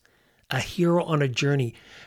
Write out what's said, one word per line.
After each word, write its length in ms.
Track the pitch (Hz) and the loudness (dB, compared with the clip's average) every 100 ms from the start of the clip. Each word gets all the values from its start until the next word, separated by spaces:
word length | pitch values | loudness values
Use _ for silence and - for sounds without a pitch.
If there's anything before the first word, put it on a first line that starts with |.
| _ _ _ _ - | _ _ _ _ -6
a 100 | 131 | -6
hero 440 | - - 170 170 | -4 0 2 2
on 180 | 165 151 | 2 0
a 60 | 139 | 0
journey 480 | 117 143 143 117 - - - | 0 0 0 -2 -6 -20 -20